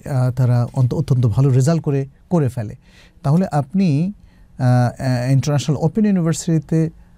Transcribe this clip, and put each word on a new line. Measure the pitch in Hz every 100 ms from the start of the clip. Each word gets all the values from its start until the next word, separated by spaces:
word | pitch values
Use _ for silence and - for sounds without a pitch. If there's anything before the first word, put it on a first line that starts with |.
আহ, | - 131 127
তারা | 123 123 120 120
অন্ত-, | 135 123
অত্যন্ত | 160 - 127 120
ভালো | 101 139
রেজাল্ট | 127 135 165
করে, | 156 139 135 - -
করে | 175 131
ফেলে। | 120 107 - _ - - _
তাহলে | 135 165 190
আপনি, | 147 135 190 185 139 185 - - - - -
আহ, |
আহ, | 127 123 120 - 131 123 127
ইন্টারন্যাশনাল | 135 147 143 - 143
ওপেন | 160 220 208
ইউনিভার্সিটিতে | 185 160 156 - 160 - 160 160 - -